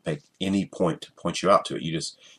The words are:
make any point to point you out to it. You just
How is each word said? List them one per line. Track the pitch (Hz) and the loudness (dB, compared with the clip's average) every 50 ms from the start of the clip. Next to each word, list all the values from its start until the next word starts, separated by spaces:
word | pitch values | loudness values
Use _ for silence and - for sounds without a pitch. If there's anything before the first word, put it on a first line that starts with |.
| - | -6
make | 87 78 73 - _ _ - | -6 -6 -6 -6 _ _ -6
any | 95 95 98 98 90 | -2 0 0 0 0
point | - - - 92 85 76 - - | -2 -2 -2 0 0 0 -2 -8
to | - _ | -18 _
point | - - 87 82 - - | -8 -6 -4 -4 0 4
you | 92 | 6
out | 101 - - | 6 6 4
to | - - | 2 -6
it. | - - | -6 -4
You | 80 80 | -4 -4
just | 80 78 - - _ - - - | -4 -6 -6 -12 _ -20 -20 -20